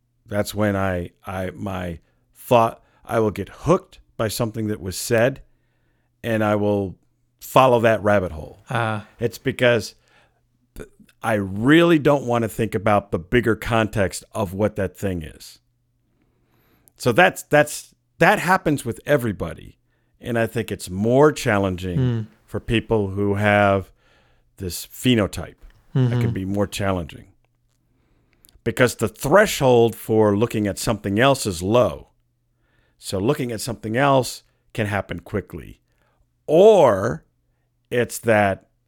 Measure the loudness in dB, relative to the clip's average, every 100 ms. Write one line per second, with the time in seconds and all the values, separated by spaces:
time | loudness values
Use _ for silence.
0 | _ _ -8 -4 -4 -2 -2 0 -2 -4
1 | -8 _ -12 -10 -8 -10 -10 -8 -8 -12
2 | _ _ _ _ 2 4 4 -2 _ _
3 | -6 -2 -2 -2 -10 -6 0 0 -2 -20
4 | _ -8 -6 -4 -6 -4 -6 -6 -8 -10
5 | -2 0 0 -2 -12 _ _ _ _ _
6 | _ _ -4 -2 0 0 0 -2 -4 -10
7 | _ _ _ _ 0 4 6 4 2 2
8 | 2 2 0 -8 -16 -16 -8 -4 -4 -6
9 | -10 -8 -8 -6 -6 0 2 2 -2 -12
10 | _ _ _ _ _ _ _ -20 -20 _
11 | _ _ -4 -2 -2 -2 4 6 6 4
12 | 4 0 0 -2 -2 -2 -4 -2 0 0
13 | 0 -6 0 0 2 0 0 0 0 0
14 | -2 -4 -10 -8 -6 -2 -4 -2 -6 -6
15 | -6 -6 -10 -16 -20 -20 _ _ _ _
16 | _ _ _ _ _ _ _ _ _ -6
17 | 0 4 2 2 0 2 2 -4 -14 _
18 | _ 0 2 2 2 0 0 -4 -4 -8
19 | -2 0 0 -6 -8 -12 -18 -20 _ _
20 | _ _ -6 -2 -2 -4 -6 -8 -8 -4
21 | 0 4 4 2 0 0 0 -2 -4 -2
22 | -2 -2 -8 _ _ -10 -2 -2 0 -2
23 | -2 -2 -2 0 2 4 4 2 -2 _
24 | _ _ _ _ _ -12 -10 -10 -14 -4
25 | 2 2 2 -4 -12 -16 -20 _ _ 0
26 | 0 0 -2 -2 -4 -2 -4 -4 -2 -2
27 | -6 -14 -20 _ _ _ _ _ _ _
28 | _ _ _ _ _ _ -6 0 0 0
29 | -6 -4 2 2 2 2 2 4 4 0
30 | -2 2 2 2 0 -2 -4 -4 -4 -4
31 | -2 2 2 2 -2 -4 0 2 2 -2
32 | -14 _ _ _ _ _ _ _ _ _
33 | -8 -4 -2 -2 -4 -6 -8 -10 -6 0
34 | 2 2 0 -8 _ _ _ -6 -4 -4
35 | -6 -10 -8 -8 -8 -14 -18 -20 _ _
36 | _ _ _ _ 0 6 8 8 6 4
37 | -2 -6 _ _ _ _ _ _ -6 -4
38 | -2 -2 2 4 2 0 _ _